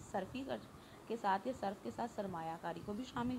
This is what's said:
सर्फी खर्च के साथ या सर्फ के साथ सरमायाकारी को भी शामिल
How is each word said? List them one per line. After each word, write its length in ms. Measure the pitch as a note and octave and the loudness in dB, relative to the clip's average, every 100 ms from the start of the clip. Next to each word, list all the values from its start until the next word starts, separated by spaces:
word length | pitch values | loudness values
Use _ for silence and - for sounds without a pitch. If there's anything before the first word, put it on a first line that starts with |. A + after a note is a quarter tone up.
सर्फी 420 | - G#3 F#3 B3+ | -2 0 0 -2
खर्च 240 | C4+ A#3 - - - - - | 0 -2 -2 -12 -14 -14 -4
के 80 | A3+ | 2
साथ 300 | G3+ F#3+ A#3+ | 6 6 4
या 60 | |
सर्फ 280 | B3 G3 G3+ | 0 0 0
के 60 | A#3 | -4
साथ 180 | A3+ A#3 | -2 -2
सरमायाकारी 680 | - G3 F3 D#3+ E3 E3+ F3 | 0 0 0 0 0 0 -2
को 120 | F3+ | -2
भी 120 | G#3 | -2
शामिल 340 | B3+ B3 B3 | -2 0 2